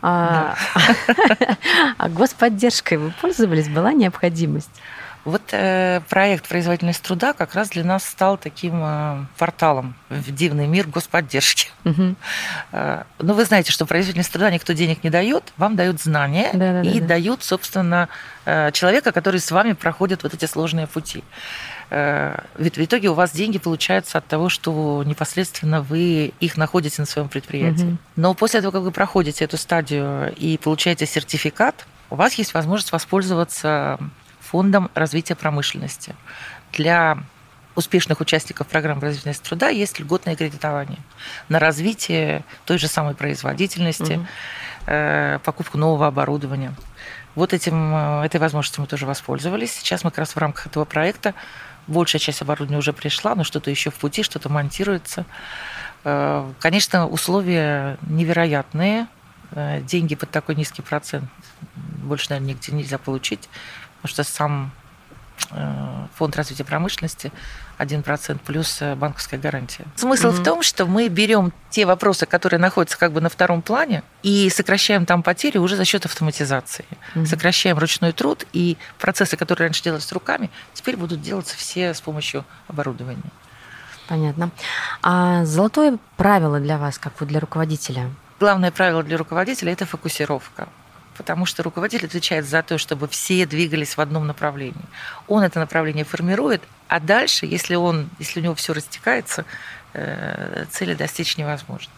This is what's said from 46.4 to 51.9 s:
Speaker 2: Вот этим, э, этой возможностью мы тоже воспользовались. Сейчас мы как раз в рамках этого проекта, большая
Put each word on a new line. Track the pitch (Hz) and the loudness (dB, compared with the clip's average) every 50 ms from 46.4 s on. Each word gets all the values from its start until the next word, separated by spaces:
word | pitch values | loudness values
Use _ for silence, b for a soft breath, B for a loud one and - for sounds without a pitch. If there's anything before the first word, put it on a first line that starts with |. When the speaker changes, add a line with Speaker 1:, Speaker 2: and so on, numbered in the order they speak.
| 143 135 135 135 135 127 135 - - - B B B B B B B B - | -2 -4 -4 -4 -4 -6 -8 -12 -14 -20 B B B B B B B B -2
Speaker 2:
Вот | 151 170 185 - | 0 0 2 2
этим, | 170 - 175 165 160 160 156 156 | 0 0 0 2 2 2 2 2
э, | 156 151 147 147 147 147 | 2 2 0 0 0 -2
этой | 156 - 165 | 0 0 2
возможностью | 151 160 143 151 143 - - - 143 | 0 2 0 0 -4 -4 -4 -6 -6
мы | |
тоже | 135 - 143 139 | -6 -4 -6 -4
воспользовались. | 131 139 - - - 135 139 135 175 185 214 233 233 - | -4 -6 -6 -4 -6 -6 -4 -2 -4 -4 -4 -4 -6 -8
Сейчас | - - - 185 175 - | -6 -4 -2 -2 0 -2
мы | 170 | -2
как | - - | -2 -2
раз | 156 - - | -4 -4 -2
в | - | -2
рамках | 165 147 147 - - 147 | -2 -2 -2 -4 -10 -6
этого | - 151 151 | -4 -4 -4
проекта, | - - 160 156 180 214 - - 208 190 B B B B B B B B B B | 0 0 0 2 2 0 0 -4 -4 -4 B B B B B B B B B B
большая | - | -2